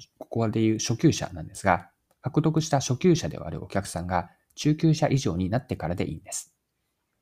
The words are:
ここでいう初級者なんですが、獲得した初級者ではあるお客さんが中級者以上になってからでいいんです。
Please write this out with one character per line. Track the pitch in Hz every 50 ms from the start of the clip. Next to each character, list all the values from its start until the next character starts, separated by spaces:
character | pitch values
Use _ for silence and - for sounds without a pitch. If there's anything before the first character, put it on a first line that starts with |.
| - _ _
こ | - - -
こ | - 117 113 107
で | 113 113
い | 110 110 110
う | 110
初 | - - 117
級 | - - 151
者 | - - - - 90
な | 82 78
ん |
で | - -
す | - -
が、 | 98 90 85 - - _ _ _ _ _ _
獲 | - 127 - -
得 | 156 160 160 160
し | 156 -
た | - 135
初 | - - 127
級 | 123 - 185 165
者 | 165 -
で | 78 -
は | - -
あ | 82
る | 82 78
お | -
客 | - - 98 95
さ | - - 87
ん | 87
が | 87 92 87 87 - _ _ _ _ -
中 | - - 147 151
級 | 156 - 160 151
者 | - 151 143
以 | 131
上 | 135 - 110 82
に | 87 92 90
な | 107
っ | 127 -
て | - -
か | - - 78
ら | 90
で | 98 92 -
い | 78
い |
ん | - -
で | -
す。 | - - - _ _ _ _ _ _ _ _ _ _ _ _ _ _ _